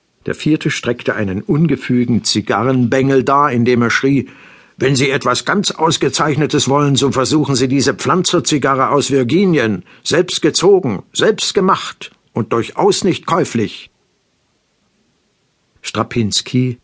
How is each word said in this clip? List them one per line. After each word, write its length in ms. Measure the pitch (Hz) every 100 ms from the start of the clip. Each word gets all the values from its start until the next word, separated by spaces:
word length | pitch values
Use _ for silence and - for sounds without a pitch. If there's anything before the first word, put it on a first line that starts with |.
| _ _ -
Der 100 | -
vierte 340 | 151 156 156
streckte 460 | - - 123 - 98
einen 240 | 98 92
ungefügen 840 | - 147 165 143 - 123 123 110
Zigarrenbengel 1000 | - 107 98 104 123 131 117 135 135 135
dar, 260 | 123 139 143
indem 320 | 120 120 120
er 80 | 117
schrie: 380 | - 135 139 - - - - _ -
„Wenn 180 | 131
Sie 160 | 131 139
etwas 340 | 135 123 123
ganz 280 | - 190 -
Ausgezeichnetes 960 | - 160 - 143 - 151 147 143 151 123
wollen, 260 | 139 143
so 160 | 127 139
versuchen 460 | 135 127 151 131 131
Sie 100 | 131
diese 280 | 135 127
Pflanzerzigarre 960 | 101 131 175 - 175 - 147 135 131 120
aus 200 | 139 123
Virginien, 720 | 139 120 170 190 151 110 92 - -
selbst 360 | - 147 180 -
gezogen, 600 | 156 - - 190 131 92 -
selbst 400 | - 165 175 -
gemacht 600 | 202 190 175 - - - _ _
und 200 | 127 107
durchaus 500 | 117 107 - 196 -
nicht 240 | 190 - -
käuflich.“ 640 | 175 143 117 98 - - _ _ _ _ _ _ _ _ _ _ _ _ _ _ _ _ _ _ _
Strapinski 960 | - 107 113 120 104 - - 127 127 120